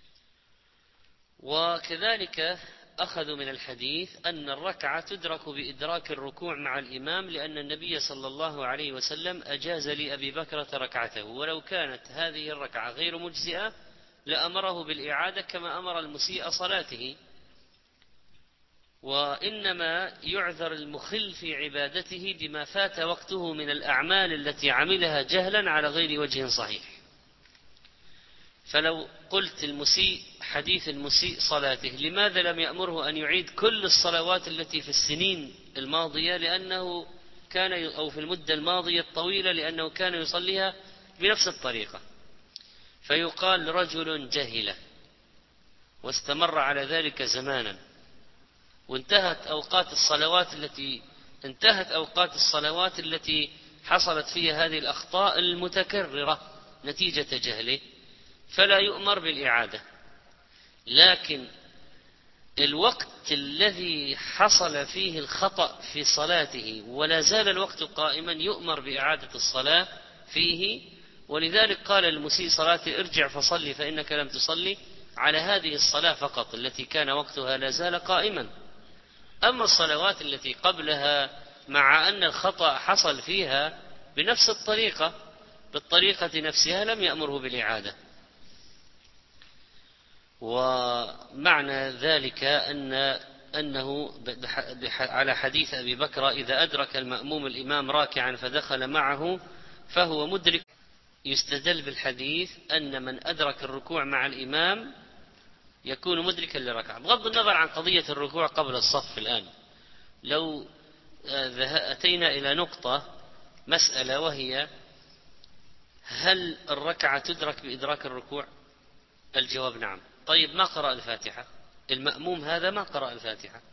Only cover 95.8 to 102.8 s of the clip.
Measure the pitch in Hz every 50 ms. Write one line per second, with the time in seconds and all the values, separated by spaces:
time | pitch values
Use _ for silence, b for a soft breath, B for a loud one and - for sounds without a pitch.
95.8 | 123 123 123 123 147 147 - 139 135 135 123 139 123 117 135 139 165 170 165 156
96.8 | 139 - - 135 131 123 127 110 123 143 151 151 143 131 117 123 131 131 147 143
97.8 | 139 131 143 151 147 127 - 135 123 127 123 117 127 127 127 151 147 - 139 131
98.8 | 131 131 147 156 139 139 143 139 156 175 185 180 - B B B B B B B
99.8 | B B - 180 180 165 156 151 147 160 190 196 170 175 165 170 - - - -
100.8 | - - - - _ _ _ _ - 139 135 - - - 143 139 135 170 175 160
101.8 | 143 143 131 - - 135 127 123 131 139 151 170 180 175 - - - - 147 160